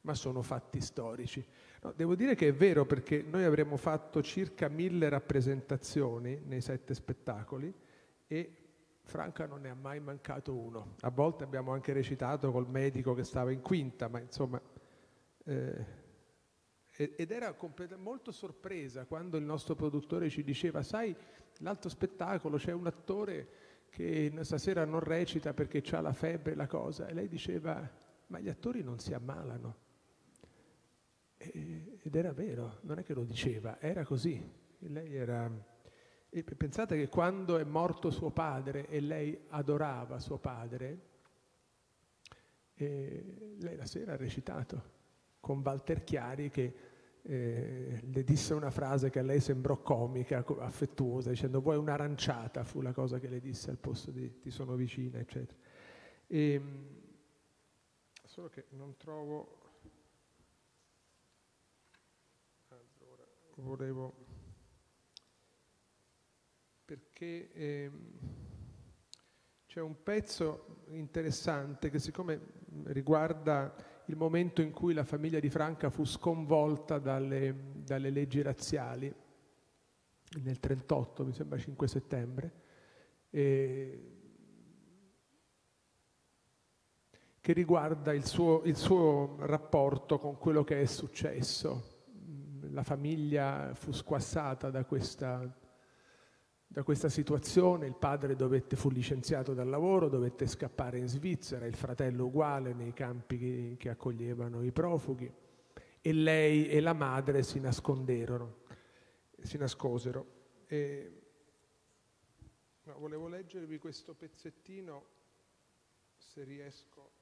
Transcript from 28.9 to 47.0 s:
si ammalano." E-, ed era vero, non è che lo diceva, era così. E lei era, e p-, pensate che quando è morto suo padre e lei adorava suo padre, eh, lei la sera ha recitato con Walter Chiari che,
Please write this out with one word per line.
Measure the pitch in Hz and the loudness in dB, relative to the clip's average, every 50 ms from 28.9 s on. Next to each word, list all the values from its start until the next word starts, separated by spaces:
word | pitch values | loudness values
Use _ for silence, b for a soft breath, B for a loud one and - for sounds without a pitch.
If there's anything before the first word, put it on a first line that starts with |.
| 120 117 | -8 -8
si | - - 135 | -6 -6 -6
ammalano." | 120 120 127 139 165 156 127 120 120 120 117 113 - _ _ _ _ _ _ _ _ _ _ _ _ b b b b b b b b b b _ _ _ _ _ _ _ _ _ _ | -6 -6 -8 -8 -8 -8 -8 -8 -8 -8 -10 -12 -12 _ _ _ _ _ _ _ _ _ _ _ _ b b b b b b b b b b _ _ _ _ _ _ _ _ _ _
E-, | - 165 - 156 151 165 160 160 156 208 269 196 | -16 -12 -10 -10 -8 -8 -10 -10 -12 -14 -16 -12
ed | - 156 143 | -10 -2 0
era | 160 175 175 | 0 0 0
vero, | 139 131 196 220 120 120 120 117 107 - | -2 -4 -6 -4 -4 -6 -6 -8 -10 -12
non | - 160 151 180 | -10 -8 -8 -8
è | |
che | 185 - 151 | -6 -6 -4
lo | 127 117 | -4 -4
diceva, | 113 113 - - 135 113 107 107 113 113 - | -4 -4 0 0 0 0 0 -6 -8 -8 -6
era | - 156 190 180 147 | -4 -4 -2 -2 -2
così. | - 139 123 113 175 143 113 - - - - _ _ _ _ | -2 -2 0 0 0 -2 -2 -8 -12 -16 -20 _ _ _ _
E | 180 165 | -12 -10
lei | 143 151 165 156 139 | -8 -8 -8 -6 -6
era, | 135 123 117 120 117 117 117 113 110 101 - - _ b b b b b b b b b b | -4 -2 -2 -2 -2 -2 -4 -6 -8 -12 -16 -20 _ b b b b b b b b b b
e | - 170 165 | -8 -6 -6
p-, | - 151 | -6 -4
pensate | - 156 143 - - 226 202 175 151 | -4 -4 -2 0 -2 0 2 2 0
che | 143 135 | 0 2
quando | - 180 170 180 190 196 190 175 170 | 2 2 2 4 2 0 0 2 2
è | 160 156 | 2 2
morto | 147 147 160 170 175 160 - - 165 | 2 2 2 2 2 0 0 -2 -2
suo | 139 - 170 147 | 0 0 -2 -2
padre | - - 160 156 139 131 135 139 139 143 143 - | 0 0 0 0 -2 -2 -4 -4 -4 -6 -6 -2
e | 156 147 | -2 -2
lei | 143 147 160 156 147 147 156 - - - | 0 0 -2 -2 -2 -4 -4 -6 -10 -6
adorava | 151 147 143 139 147 147 156 147 131 120 120 120 131 127 | -4 -2 2 2 2 2 2 0 -2 -4 -6 -6 -8 -8
suo | - - 139 | -6 -6 -8
padre, | - - 135 123 113 117 117 120 123 127 131 156 185 - _ _ _ _ _ _ _ _ _ _ _ _ _ _ _ _ _ _ _ _ _ _ _ _ - B B B B B B B _ _ | -6 -6 -6 -6 -6 -8 -8 -6 -6 -6 -8 -8 -10 -14 _ _ _ _ _ _ _ _ _ _ _ _ _ _ _ _ _ _ _ _ _ _ _ _ -20 B B B B B B B _ _
eh, | - 151 143 143 139 135 139 - - - 190 185 196 214 214 208 202 | -6 -4 -4 -4 -4 -6 -6 -8 -10 -10 -12 -14 -14 -14 -16 -10 -8
lei | 180 170 160 | -6 -6 -6
la | 151 127 | -8 -10
sera | 104 - - 226 202 | -8 -8 -8 -6 -6
ha | 147 | -6
recitato | 135 131 117 104 131 - - - - 123 - - 123 - - - _ _ _ _ _ _ _ _ _ | -4 -6 -6 -6 -6 -6 -6 -6 -6 -6 -6 -8 -10 -10 -12 -20 _ _ _ _ _ _ _ _ _
con | - - 139 139 135 | -4 -2 -2 0 0
Walter | 139 135 135 - - 165 151 - | -2 -2 -2 -2 -2 -2 -2 0
Chiari | - - 139 117 120 135 143 147 143 | -2 -4 -2 -2 -4 -4 -4 -4 -2
che, | - 139 127 123 127 B B B B B | 0 0 0 0 -2 B B B B B